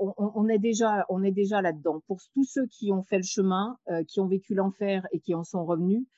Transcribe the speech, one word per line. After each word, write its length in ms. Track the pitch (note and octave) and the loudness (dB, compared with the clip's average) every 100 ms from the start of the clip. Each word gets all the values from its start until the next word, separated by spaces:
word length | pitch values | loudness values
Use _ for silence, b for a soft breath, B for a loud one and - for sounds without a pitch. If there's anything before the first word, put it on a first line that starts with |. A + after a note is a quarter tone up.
on, 140 | G3 G#3 | -4 -2
on, 160 | G#3 | -2
on 140 | G#3+ G#3+ | 0 2
est 100 | A3 | 2
déjà, 460 | A3+ G#3+ A3+ G#3 - | 2 2 2 2 0
on 120 | F#3 | 0
est 100 | G3 | 0
déjà 280 | F#3+ G3 G#3 | 2 2 2
là-dedans. 420 | F#3 D#3 D#3 D#3 - | 0 0 -2 -2 -4
Pour 100 | F#3 - | -8 -4
tous 120 | C4+ | 0
ceux 220 | C4+ C#4 B3+ | 0 0 -4
qui 240 | - G3+ | -2 0
ont 120 | F#3+ | 0
fait 160 | F#3+ G3 | 0 -2
le 60 | |
chemin, 520 | F#3 - F#3+ F#3 G#3+ B3+ - | 0 0 2 2 -2 -6 -6
euh, 120 | E3+ | -4
qui 160 | - - | -2 -2
ont 60 | F#3+ | 0
vécu 280 | F#3+ - | 0 -2
l'enfer 520 | G3 G3 - G3+ F#3+ F#3 | 0 0 0 -2 -2 -4
et 80 | E3 | -6
qui 140 | - | -2
en 100 | E3+ | -4
sont 220 | E3+ F#3 E3 | -2 -4 -2
revenus, 360 | E3+ F3+ A3 C4 | 0 2 0 -2